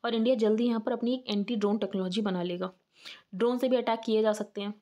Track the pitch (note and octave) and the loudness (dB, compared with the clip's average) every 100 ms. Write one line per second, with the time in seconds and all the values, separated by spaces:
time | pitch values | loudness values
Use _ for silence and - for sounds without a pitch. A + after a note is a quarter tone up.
0 | A#3 A3+ A3+ B3 A3 A3 A#3+ A3+ A3 - | -2 0 2 4 4 4 2 0 -2 -2
1 | A#3 B3+ - G#3 G3+ A#3 G3+ G#3 G3 F#3+ | -2 -2 -2 -2 -2 0 0 0 -2 -2
2 | F#3 F#3+ G#3 F3+ F3 F3 F#3 - _ _ | -2 -2 -2 -2 -4 -4 -8 -10 _ _
3 | - - _ F#3 A#3+ B3 C4 B3 A#3+ A3+ | -20 -20 _ -2 0 2 2 2 2 -2
4 | A3+ A3 A3 G#3+ G#3 - G3+ G#3 | 2 2 2 0 -4 -8 -8 -10